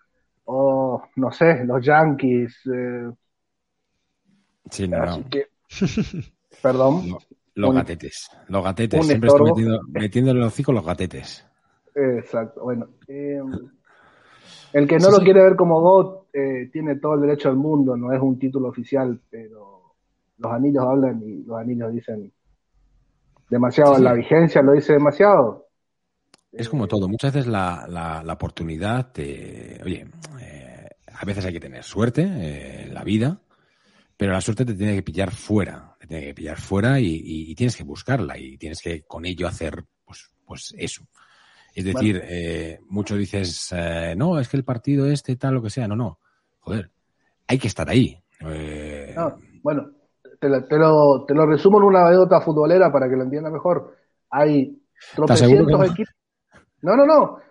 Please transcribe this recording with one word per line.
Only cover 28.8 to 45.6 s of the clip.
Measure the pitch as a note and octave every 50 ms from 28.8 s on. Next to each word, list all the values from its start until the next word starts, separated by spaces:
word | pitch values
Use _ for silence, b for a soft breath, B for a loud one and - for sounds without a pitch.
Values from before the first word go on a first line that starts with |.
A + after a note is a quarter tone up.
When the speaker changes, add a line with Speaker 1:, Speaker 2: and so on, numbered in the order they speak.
| F#2 G#2+ A#2 B2+ B2+ -
Speaker 2:
te, | - - C#2+ C#2+ C#2 B1+ - - - - - - - - -
oye, | F#2 F#2 G#2+ - - - - - - D3 C3
eh, | - - D2+ C#2+ C2 B1+ B1 - - - - _ _ _ -
a | - E2+
veces | F#2+ G2+ G2+ F#2
hay | F#2 E2+
que | D#2+
tener | D2 C#2 B1+ B1 -
suerte, | - - F#2+ A2+ A#2+ - D3 E3+
eh, | G3+ F#3 A#2+ F2 D2+ D2 C2+ C#2 C2+ C2+ C2+ C#2
en | C#2 C2+
la | - -
vida, | E2+ G#2 A2 A#2 C#3+ F#3 - _ _ _ _ _ _ _ _ _ _ _ _ _ _ _ -
pero | G2+ G2 F#2
la | F#2
suerte | F2+ - A2 A#2+ C3
te | A#2+ A2
tiene | F#2 G#2 G#2 G#2
que | G2 F#2+
pillar | - - F#2+ G2 F2+
fuera, | - - - - G#2 G#2 F2+ - - - - _ _ _
te | _
tiene | - D#2+ D#2+ C#2+
que | C#2+ D2
pillar | - D#2 D2+ D#2+ -
fuera | - - F#2+ G2 G#2+ B2 C#3 C#3
y, | A#2+
y, | F2 D#2+ D#2+ D2+ - D#2+ D#2 D#2+ D#2
y | E2
tienes | - A#2+ B2+ -
que | - E2
buscarla | C#2+ C#2+ - - - C3 B2 F2+ C#2 C#2 C#2
y | C2+ C2 C2+ -
tienes | - D2+ E2 -
que | - F2 E2+ D#2+ -
con | - - E2 E2
ello | F2 F#2 D#2+ F2 E2+
hacer, | - - E2 D2+ - - - _ _ _ _
pues, | _ - - - _ _ _ _
pues | - - - - - A3 G#3
eso. | - - - - _ _ _ b b b b b b b b b b b b
Es | F2+ F#2
Speaker 1:
Bueno. | F#2+ F2+ E2
Speaker 2:
decir, | - G#2+ G2 F2+ -
eh, | - F2 F2 E2+ E2 E2 E2 E2 E2 D#2 - _ -
mucho | F#2 G#2 G2 - G#2
dices, | G2+ G2+ F#2 - G2+ F#2+ F2 D#2 - - - F#2
eh, | F2 E2+ E2+ E2 E2 E2 E2+ E2
"No, | F#2 C#3+ F3 F3 D3+
es | B2+ -
que | - C#3
el | C3
partido | - B2+ A2+ - C#3 C#3+ C#3 C3+ C#3+
este, | D3 C#3+ - - B2 A#2+
tal, | - C3+ C3
lo | B2+